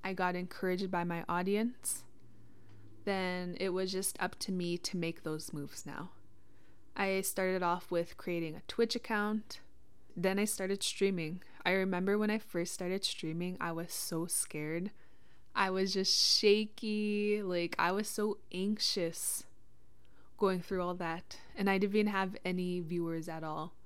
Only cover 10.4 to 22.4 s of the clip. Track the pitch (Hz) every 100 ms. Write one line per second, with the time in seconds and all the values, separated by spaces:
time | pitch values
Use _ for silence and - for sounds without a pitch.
10.4 | 208 - 190 196 - - 196 185 156 180
11.4 | - - 180 190 190 180 190 208 214 214
12.4 | - 170 170 - 180 190 - - 160 165
13.4 | 180 180 170 165 170 - - 165 170 -
14.4 | - 151 151 165 190 - - - - -
15.4 | - - 190 190 190 190 190 - - -
16.4 | 214 208 214 - 220 214 208 208 208 208
17.4 | 196 180 170 - 175 190 214 - 208 -
18.4 | - 180 196 214 - - 170 165 - -
19.4 | - - - - - - - - - -
20.4 | 202 185 - 190 180 180 170 165 - -
21.4 | - - 196 190 202 208 208 202 190 208